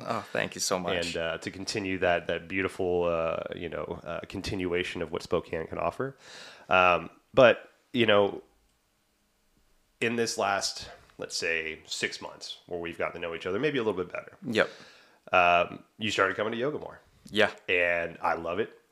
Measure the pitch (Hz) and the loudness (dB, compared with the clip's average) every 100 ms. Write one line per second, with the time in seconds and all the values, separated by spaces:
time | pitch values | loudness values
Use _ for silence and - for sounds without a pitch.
0 | 123 113 - - 101 98 - 92 90 90 | -6 -6 -4 -4 -4 -4 -4 -2 -2 -2
1 | 87 82 82 82 101 92 95 113 95 92 | -2 -4 -4 -6 -8 -10 -8 -4 -4 0
2 | 90 87 82 85 85 95 92 - 90 87 | 2 2 0 -6 -4 -2 -2 -2 0 0
3 | 87 82 82 - - - 85 76 76 90 | 2 0 0 -4 -6 -8 -8 -8 -8 -8
4 | - 82 - 98 87 98 90 87 90 87 | -8 -8 -8 -8 -6 -4 0 0 -2 -4
5 | 80 85 - 85 - 85 82 85 82 - | -6 -6 -2 -2 -2 -6 -6 -4 -2 -2
6 | 135 - - - - - - 92 90 85 | -6 -8 -18 -20 -18 -12 2 6 6 4
7 | 82 - _ - 120 - - _ _ 117 | 0 -16 _ 8 8 8 -2 _ _ 2
8 | 110 104 98 - - _ _ _ _ _ | 6 6 6 0 -14 _ _ _ _ _
9 | _ _ _ _ _ _ _ _ _ - | _ _ _ _ _ _ _ _ _ -4
10 | 117 117 113 - 101 98 - - - - | -2 0 0 0 2 2 -2 -6 -14 -18
11 | - - - - 87 82 80 78 - - | -20 -14 -10 -4 -2 -2 -4 -10 -10 -6
12 | 98 - 80 76 - - - 87 85 85 | -6 -6 -14 -14 -16 -16 -10 -8 -8 -6
13 | 80 87 85 82 92 101 151 135 110 92 | -6 -6 -8 -6 -4 -2 -2 0 -2 -2
14 | 85 - - - 139 107 - - - - | -4 -8 -12 -12 -2 0 0 -2 -20 -20
15 | _ _ - 90 87 87 85 - - - | _ _ 0 4 6 6 4 -4 -16 -8
16 | 107 101 95 98 107 117 135 147 - - | -2 2 2 0 -2 -2 -4 -4 -10 -16
17 | _ _ - 104 101 - - 90 87 85 | _ _ -2 2 2 2 0 2 4 2
18 | 85 85 85 82 85 92 - - _ | -2 -4 -2 -2 -2 -2 -4 -8 _